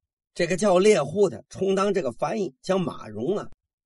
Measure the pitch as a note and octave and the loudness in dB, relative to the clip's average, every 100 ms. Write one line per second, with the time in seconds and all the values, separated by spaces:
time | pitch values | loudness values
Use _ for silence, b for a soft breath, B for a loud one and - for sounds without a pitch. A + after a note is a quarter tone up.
0 | _ _ _ - E3+ F3+ G#3 F3+ G#3 G3 | _ _ _ -4 -2 0 4 6 6 4
1 | C#3 F#3 F#3+ G#2 - - F#3+ G3 G#3 F#3+ | 2 2 2 0 -14 -4 -2 0 0 -2
2 | C3+ - D3 G#3+ F#3 - - F#3+ E3+ - | -4 -4 -4 -4 -6 -6 -4 -2 -2 -8
3 | - G#2 C3+ G3 B2+ - _ _ | -12 -8 -4 -4 -8 -16 _ _